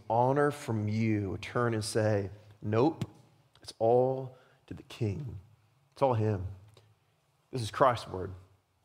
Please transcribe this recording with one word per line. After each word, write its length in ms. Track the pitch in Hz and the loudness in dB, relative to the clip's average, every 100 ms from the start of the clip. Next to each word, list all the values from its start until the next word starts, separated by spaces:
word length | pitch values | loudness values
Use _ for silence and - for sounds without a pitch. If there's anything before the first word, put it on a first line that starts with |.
| - | -2
honor 440 | 113 127 143 147 | 2 2 2 2
from 360 | 139 - 110 107 | 0 -4 -2 0
you, 480 | 110 113 107 95 92 | 0 2 0 -2 -6
turn 320 | - 123 120 | -4 0 0
and 100 | 110 | 0
say, 460 | 107 113 107 101 98 - - - | -2 0 2 2 -2 -10 -20 -10
"Nope, 480 | 107 110 156 - - - - _ _ _ | 0 2 2 0 -10 -12 -20 _ _ _
it's 120 | - - | -20 -2
all 560 | 113 123 131 131 127 - _ _ - | 4 4 4 -2 -8 -16 _ _ -16
to 60 | |
the 100 | 90 | -16
king. 560 | - - 107 85 107 - - _ _ _ _ | -14 -4 -4 -4 -8 -12 -18 _ _ _ _
It's 80 | - | -2
all 140 | 135 | 0
him." 320 | 113 107 98 90 - - - _ _ _ _ _ _ _ | 2 2 0 -4 -12 -20 -20 _ _ _ _ _ _ _
This 120 | 127 | -8
is 100 | 107 | -6
Christ's 340 | - 131 117 - | 4 4 4 -6
word. 240 | 92 95 92 - _ _ _ | -8 -8 -12 -20 _ _ _